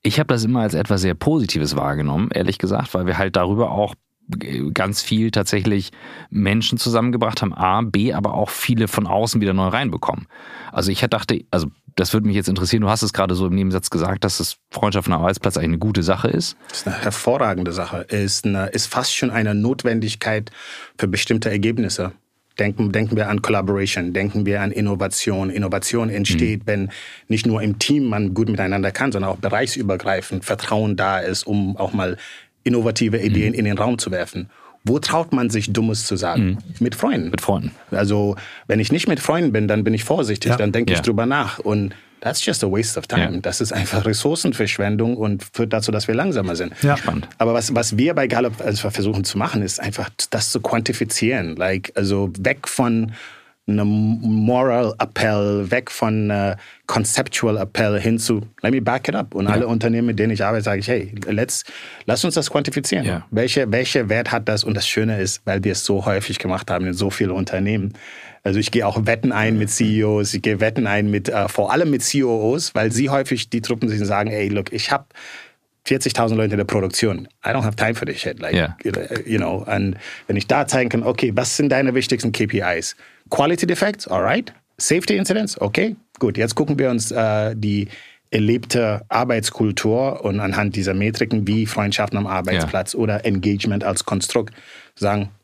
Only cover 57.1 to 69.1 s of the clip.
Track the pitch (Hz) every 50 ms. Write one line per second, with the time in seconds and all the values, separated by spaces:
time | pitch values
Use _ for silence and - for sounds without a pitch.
57.1 | - - 135 - - - - 113 107 107 95 101 _ - 117 107 104 101 95 113
58.1 | 113 113 113 - 117 104 107 110 _ - - 110 131 135 113 113 120 135 - -
59.1 | - - - 107 - 95 98 101 104 110 123 117 117 113 113 117 113 117 120 120
60.1 | 110 104 104 113 110 101 101 101 113 110 104 110 101 95 95 101 127 110 87 95
61.1 | 107 104 92 - 101 104 120 - - - - - - - - - - - - -
62.1 | 117 120 - 180 151 165 139 - - 147 143 151 147 151 143 - - 95 127 107
63.1 | 92 82 - - - 107 120 127 - 143 131 110 101 120 131 - - 147 117 101
64.1 | 107 113 120 - - 117 107 117 110 107 - - 104 98 - - - 110 110 113
65.1 | 110 101 95 92 - - _ - 95 98 95 104 92 - - - 101 98 95 110
66.1 | 98 98 104 - 120 - - 92 92 92 - - 92 90 92 92 90 92 101 98
67.1 | - - 107 95 90 95 95 - - 92 95 104 107 107 95 101 104 - - -
68.1 | - - - - - - _ 101 98 104 107 - - 117 107 101 98 113 110 113